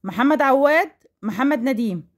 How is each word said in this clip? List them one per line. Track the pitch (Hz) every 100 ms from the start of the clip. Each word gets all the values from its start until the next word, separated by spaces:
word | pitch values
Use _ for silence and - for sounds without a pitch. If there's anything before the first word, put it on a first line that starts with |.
محمد | 190 180 269 302
عواد، | 277 269 285 311 359 _ _ _
محمد | 208 185 269 294
نديم. | 247 233 233 175 -